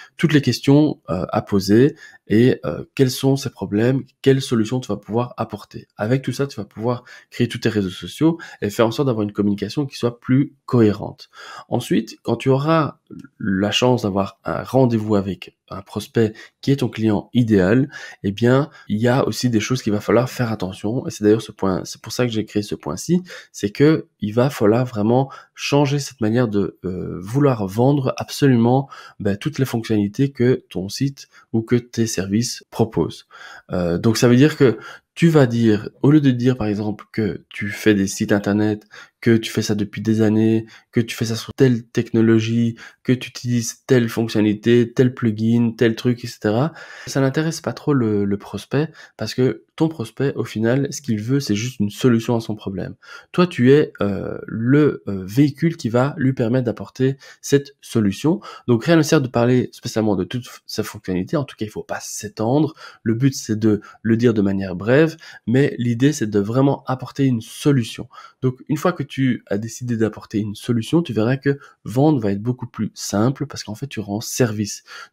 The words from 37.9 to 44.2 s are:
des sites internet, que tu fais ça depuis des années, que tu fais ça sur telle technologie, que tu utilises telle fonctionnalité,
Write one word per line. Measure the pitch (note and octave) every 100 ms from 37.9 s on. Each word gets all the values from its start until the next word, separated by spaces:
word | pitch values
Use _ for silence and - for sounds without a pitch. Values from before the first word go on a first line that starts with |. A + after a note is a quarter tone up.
des | G#2 G2
sites | - G#2+
internet, | G#2 G2+ G#2 G#2+ G#2 _ - - _
que | - A2+
tu | A2+
fais | -
ça | A2 G#2
depuis | G#2 -
des | G#2 A2
années, | A2 G#2+ A2 A2+ A2 - _
que | -
tu | A#2 -
fais | A2+
ça | A2+
sur | -
telle | - C3+ A#2 A#2
technologie, | - A2+ A#2 A2+ A2+ A2 A#2 A#2 A2+ - _
que | -
tu | B2+ -
utilises | - B2 A#2+ A#2 - -
telle | B2+ A#2
fonctionnalité, | A2+